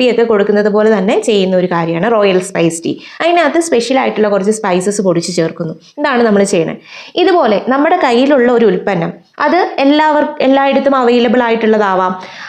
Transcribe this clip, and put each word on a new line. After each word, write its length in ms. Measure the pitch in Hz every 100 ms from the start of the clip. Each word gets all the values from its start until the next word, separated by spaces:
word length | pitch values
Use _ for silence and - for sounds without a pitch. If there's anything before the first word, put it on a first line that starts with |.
ടീ 100 | 247
ഒക്കെ 120 | 233
കൊടുക്കുന്നത് 460 | 233 214 208 208 208
പോലെ 300 | 208 214 214
തന്നെ 220 | 185 349
ചെയ്യുന്ന 360 | 427 208 185 185
ഒരു 100 | 175
കാര്യമാണ് 460 | 170 165 165 214
റോയൽ 260 | 226 202 180
സ്പൈസ് 460 | 180 170 170 160
ടീ. 100 | - - - -
അതിനകത്ത് 400 | 320 349 294 311
സ്പെഷ്യൽ 380 | 330 240 233 262
ആയിട്ടുള്ള 300 | 226 214 208
കുറച്ച് 220 | 196 190
സ്പൈസസ് 520 | 214 202 180 196 196
പൊടിച്ച് 320 | 180 170 170
ചേർക്കുന്നു. 400 | 175 165 - 160 - - -
ഇതാണ് 240 | 294 240
നമ്മൾ 200 | 233 202
ചെയ്യണേ. 340 | 196 185 160 - - - -
ഇതുപോലെ 460 | - 359 349 247 196 226
നമ്മുടെ 300 | 269 311 359
കയ്യിലുള്ള 480 | 370 240 285 285 240
ഒരു 120 | 233
ഉൽപ്പന്നം 480 | 220 180 - 180 170 - _ -
അത് 300 | 294 349 370 -
എല്ലാവർ-, 480 | 277 302 311 294 294 -
എല്ലായിടത്തും 560 | 262 269 277 269 269 269
അവൈലബിൾ 460 | 240 247 240 247
ആയിട്ടുള്ളതാവാം, 800 | 233 226 220 214 202 185 185 185 - -